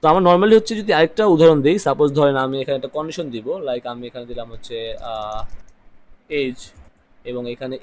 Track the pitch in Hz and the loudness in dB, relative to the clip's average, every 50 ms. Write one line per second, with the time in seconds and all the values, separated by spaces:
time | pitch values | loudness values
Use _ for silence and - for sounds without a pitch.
0 | - 156 156 185 190 175 175 175 196 214 220 220 220 - 226 214 208 208 185 151 | 4 4 4 4 6 6 6 6 6 6 6 6 4 2 -6 -6 -2 0 2 2
1 | 160 165 - - 220 208 175 156 160 165 160 147 135 143 175 202 - 147 139 - | 2 2 2 0 2 4 6 8 8 6 6 6 4 2 2 2 0 -2 0 2
2 | 151 147 135 139 147 143 139 135 131 131 135 135 131 123 139 135 131 135 - 151 | 2 0 2 2 2 2 2 2 -2 -2 -4 -6 -4 -4 -6 -6 -6 -8 -8 -8
3 | 151 160 156 - 170 143 120 117 110 123 165 190 170 139 123 123 - 123 120 120 | -8 -8 -8 -10 -10 -8 -8 -10 -8 -8 -8 -8 -6 -6 -6 -6 -8 -10 -12 -12
4 | 123 120 _ 127 120 117 120 120 117 117 113 110 - - 120 113 113 113 110 - | -14 -14 _ -16 -16 -12 -12 -12 -12 -12 -14 -16 -14 -12 -10 -10 -10 -10 -10 -10
5 | - 117 113 110 107 107 107 107 - - - - - - - _ _ - _ - | -10 -10 -10 -10 -10 -8 -8 -8 -8 -8 -8 -10 -14 -18 -20 _ _ -20 _ -20
6 | - _ - _ _ _ 156 147 139 131 123 - - - _ - - - _ _ | -20 _ -20 _ _ _ -4 -4 -4 -4 -6 -10 -16 -20 _ -20 -20 -20 _ _
7 | _ _ _ _ _ 123 123 123 123 120 120 - 135 131 131 - | _ _ _ _ _ -12 -10 -10 -8 -10 -10 -10 -10 -12 -12 -12